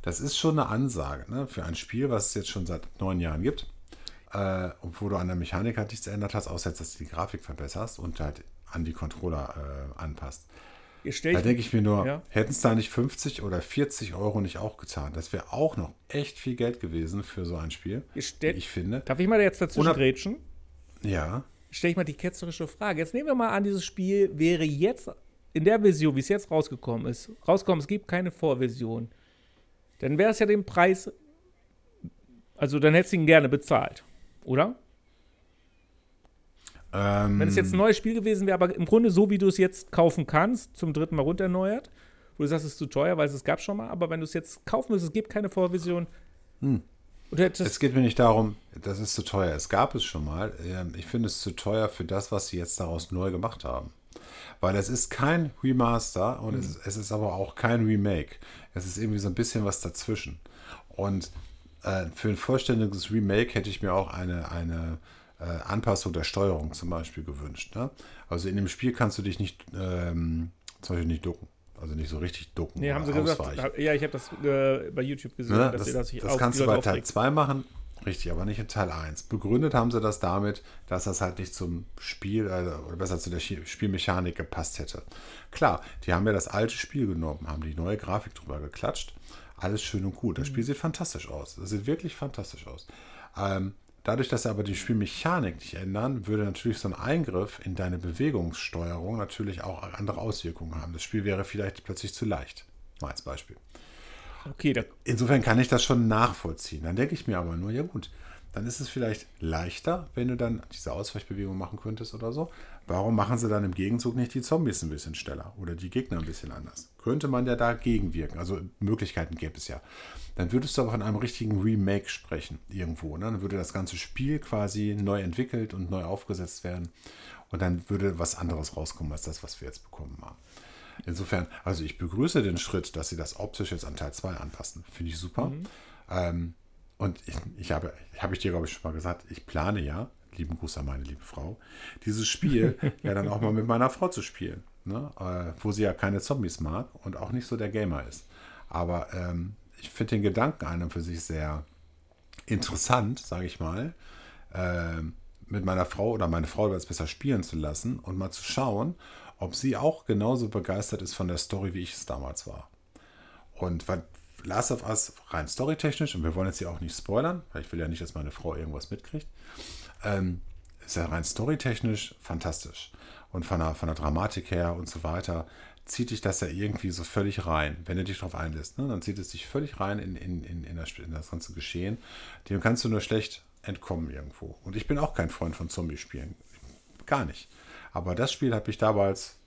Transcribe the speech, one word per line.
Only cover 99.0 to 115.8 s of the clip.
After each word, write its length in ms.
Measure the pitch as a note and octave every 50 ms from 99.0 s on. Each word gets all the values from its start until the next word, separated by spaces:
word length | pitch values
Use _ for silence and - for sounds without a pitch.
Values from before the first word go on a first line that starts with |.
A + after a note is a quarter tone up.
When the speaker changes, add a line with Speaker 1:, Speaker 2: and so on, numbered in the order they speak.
| E2+ F#2+ A2+ A2+
Speaker 1:
natürlich 460 | G2+ F#2 - - G#2+ G2+ F#2 F2 -
auch 180 | F#2+ F#2 E2 - F#2
andere 260 | F2+ - G2+ G#2 G2 E2+
Auswirkungen 640 | E2 A2+ - - - E2+ E2 - E2+ D#2+ D#2 D#2+
haben. 120 | D2+ E2 E2+
Das 80 | D#2+
Spiel 220 | - - - A2 G2
wäre 200 | G#2 F#2+ F#2 G2
vielleicht 400 | - - G2+ G2+ G2 - - -
plötzlich 300 | - G2 - - G#2+ -
zu 100 | - A#2+
leicht. 400 | A2 F#2+ C#2+ C2+ - - - - - - - - - - -
Mal 80 | - C#2
als 100 | C2 -
Beispiel. 340 | - - C2+ - - - - - - - - - - - - - - - - - - - - - - C#3+
Speaker 2:
Okay, 240 | C#3 - - D3
da 100 | C3 A#2+ A2 - - - -
Speaker 1:
Insofern 380 | - A#2+ G#2+ B2 A#2 C#3 C3+
kann 160 | A2+ - A2 A#2+
ich 100 | B2+ B2
das 160 | - A#2+ -
schon 240 | - C3+ A#2+ A#2 A2
nachvollziehen. 760 | A2 G#2+ A#2 A#2+ - - - E2+ D#2 - - - - D2+ D2+
Dann 120 | E2 F2
denke 160 | G#2 C3 C#3+ F3
ich 120 | - -
mir 120 | - G#2 F2+
aber 180 | F2 E2+ E2
nur, 140 | E2 F2+ G2+
ja 120 | A2+ B2+
gut, 280 | D#3+ F3+ - G#2+ - - - - - - - - - -
dann 140 | - G2+ G#2
ist 140 | A#2+ A#2 -
es 80 | C#3 B2
vielleicht 380 | - C3+ A#2+ A2 G#2+ G#2+ - - - -
leichter, 680 | - D#2+ D#2+ D#2 E2+ F2+ - - - D#3+ E3+ F3+ E3 - -
wenn 140 | - B2 B2+
du 80 | B2
dann 260 | A#2+ A#2+ A#2 A#2 - - -
diese 200 | - - - -
Ausweichbewegung 640 | B1 F#2 G#2 - - G#2 - - G2 G2 G2+ F#2+ F#2 F#2+
machen 200 | F#2+ - - G#2+
könntest 360 | - G#2+ A2 G#2+ A#2 - -
oder 180 | A2 A2+ A2+
so. 180 | A#2+ D3 E3 E3+ - - - - - - -
Warum 280 | - F2 F2+ G2 A2+ A2+
machen 220 | G#2+ G2+ G#2 A#2+
sie 140 | A2+ A#2 A2
dann 140 | G#2+ G#2 G#2
im 100 | F#2+ F2
Gegenzug 420 | F#2 F#2 G2+ A2+ A#2+ A#2+ A#2+ A2+
nicht 160 | B2+ B2 A#2+
die 80 | - C3
Zombies 420 | B2 - D#3 E3 E3 B2 F#2 -
ein 60 | - D#2+
bisschen 260 | D2+ D2+ - D#2+ D2+
schneller 380 | - - - C#2 - - - - -
oder 160 | F#2+ E2+ E2+
die 160 | D#2+